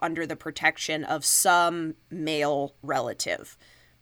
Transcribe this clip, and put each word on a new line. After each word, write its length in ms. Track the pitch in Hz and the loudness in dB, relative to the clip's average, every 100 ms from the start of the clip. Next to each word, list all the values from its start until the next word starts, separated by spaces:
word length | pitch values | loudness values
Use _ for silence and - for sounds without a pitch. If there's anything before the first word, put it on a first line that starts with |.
under 240 | 170 160 160 | -4 -2 -6
the 100 | 156 | -6
protection 680 | 160 - 160 - - 156 | -10 -2 0 0 -2 -4
of 220 | 151 156 | -2 -2
some 680 | - - 196 175 170 170 160 147 _ | 2 4 6 6 4 0 -4 -8 _
male 640 | 170 156 156 147 143 139 - | -6 -2 0 2 0 -2 -8
relative. 720 | 143 135 120 98 - - - - - - _ _ | -4 -2 -2 -4 -4 -6 -8 -20 -20 -20 _ _